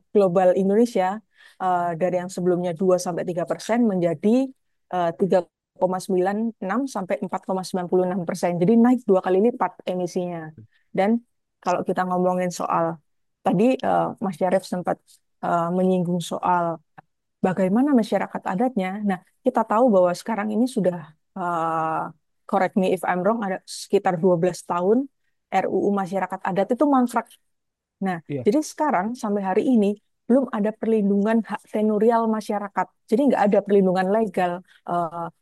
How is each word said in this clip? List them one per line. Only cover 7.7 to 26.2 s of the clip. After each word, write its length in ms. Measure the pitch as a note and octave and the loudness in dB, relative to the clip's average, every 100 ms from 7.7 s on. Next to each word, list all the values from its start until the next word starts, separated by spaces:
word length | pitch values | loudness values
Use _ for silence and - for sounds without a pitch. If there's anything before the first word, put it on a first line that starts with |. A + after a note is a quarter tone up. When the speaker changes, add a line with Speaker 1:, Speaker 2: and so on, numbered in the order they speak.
| F#3 F3 | -6 0
Speaker 1:
puluh 120 | F#3 F3+ | 0 0
enam 160 | F#3 | -2
persen. 320 | E3+ F#3 F3+ F3 | -4 -2 -2 2
Jadi 240 | F3+ A#3 | 4 6
naik 240 | A#3+ B3 | 6 4
dua 160 | - F#3 | 2 2
kali 240 | F#3 F#3 | 2 2
lipat 400 | A#3 B3 F#3 - | 2 2 -2 -6
emisinya. 640 | - F3+ F3 F#3 F3+ E3 D#3 C3+ G#2+ _ _ | -8 -4 -4 -4 -6 -8 -12 -16 -20 _ _
Dan 320 | F#3 G3+ A#3 - _ _ _ | -2 0 0 -4 _ _ _
kalau 240 | F#3 F3 | -2 -2
kita 240 | - F#3 F#3 | 0 -2 0
ngomongin 400 | F3+ F3+ F3+ F3+ | 0 0 0 -2
soal 480 | - - E3+ E3 E3 _ _ _ _ | -4 -2 0 -2 -4 _ _ _ _
tadi, 320 | D#3+ E3+ B3 C4 | 0 2 2 2
eh, 320 | G3 F3 E3 - | 0 0 0 -4
Mas 120 | G3 E3+ | -6 -2
Syarif 240 | F#3 F#3+ | 0 0
sempat, 340 | - F3+ F3 E3 _ _ _ _ | -2 -6 -4 -6 _ _ _ _
eh, 260 | F3 F3 E3+ | -4 -2 0
menyinggung 520 | F#3 F#3 F#3 E3+ F3 | 0 2 0 0 -4
soal 560 | - - F3+ F3 E3+ D#3+ _ - - _ _ _ | -6 -4 0 0 -2 -6 _ -20 -20 _ _ _
bagaimana 520 | F#3 F3+ F#3 A3 D4 B3 | -2 0 0 2 4 2
masyarakat 460 | G#3 G3 F#3+ F#3+ | 2 -2 -4 -8
adatnya. 600 | - F#3+ B3+ G#3 F#3 G3+ | -6 -2 -2 -2 -4 -4
Nah, 160 | G#3 F3+ _ _ B3+ | -4 -4 _ _ -2
kita 160 | A#3+ | -2
tahu 240 | A3 A3 B3+ | 0 2 4
bahwa 240 | F#3+ F3+ F3 | 6 4 0
sekarang 360 | - F#3+ G#3+ | -6 -4 -2
ini 140 | G#3+ C4 | 0 0
sudah, 460 | A3 F3+ E3+ D3 _ _ F#3+ | 0 -2 -2 -8 _ _ -8
eh, 680 | F3 E3+ E3 D#3+ D#3+ D#3+ E3 - _ _ - | -4 -2 -2 -2 -2 -4 -6 -12 _ _ -2
correct 260 | G3 F#3 G3+ | 0 2 0
me 160 | F#3 | 0
if 120 | F#3 F#3 | 0 -2
I'm 140 | F3+ | 0
wrong, 160 | F#3+ A#3 | 0 0
ada 240 | G3 F#3 | -4 -8
sekitar 560 | - - - G3 F#3+ F3 | -10 -16 -2 0 2 2
dua 160 | F#3 E3+ | 2 2
belas 240 | F3+ E3 - | 0 -2 -4
tahun 420 | F3 F#3 B3 C#4 _ _ _ - | 0 2 2 0 _ _ _ -6
R 140 | F#3+ - | -2 -2
U 80 | F#3+ G3+ | 0 0
U 20 | |
masyarakat 460 | G3+ F3 F#3+ | -2 -2 -4